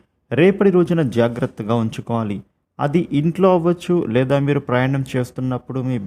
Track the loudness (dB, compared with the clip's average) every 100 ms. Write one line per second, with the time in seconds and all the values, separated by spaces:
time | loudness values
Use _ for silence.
0 | _ _ -6 2 4 4 4 4 2 2
1 | 0 2 0 0 -6 -6 -2 0 0 -6
2 | -6 -4 -4 -6 -10 _ _ -6 -2 0
3 | 0 0 -2 2 2 2 2 -2 -2 -2
4 | 0 0 2 0 2 -2 0 0 0 -2
5 | -4 -4 -6 -6 -6 -6 -6 -6 -4 -4